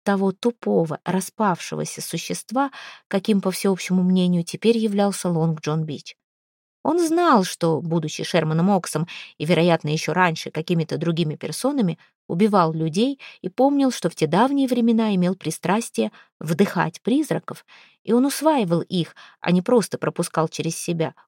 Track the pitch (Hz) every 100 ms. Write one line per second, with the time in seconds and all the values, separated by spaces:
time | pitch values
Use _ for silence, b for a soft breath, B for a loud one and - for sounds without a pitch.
0 | - 196 196 185 240 233 - 202 160 147
1 | - 185 - - 208 165 - 151 156 -
2 | - 165 - 170 - 247 277 - B B
3 | B 196 202 202 185 180 196 185 - 185
4 | 185 185 180 175 165 170 214 233 220 202
5 | 202 185 180 165 165 156 151 160 156 131
6 | - - _ _ _ _ _ _ - 339
7 | 320 339 339 240 180 - 165 151 165 170
8 | 151 - 156 175 156 160 185 190 - 151
9 | 165 B B B 151 160 175 160 147 156
10 | - 165 180 160 - - 160 170 156 147
11 | 165 165 156 147 - - 254 285 185 160
12 | b b - 170 214 202 160 160 160 170
13 | 262 269 B B 180 - 269 285 269 -
14 | 170 - 156 170 262 277 262 240 233 226
15 | 220 190 180 190 156 - 160 208 - -
16 | 214 B B - 151 160 196 175 160 -
17 | - 277 302 156 - - - B B B
18 | - 240 277 - 302 294 185 170 - 180
19 | 156 - B B - 180 180 247 175 -
20 | 175 - 170 165 160 - 160 - - 170
21 | 156 -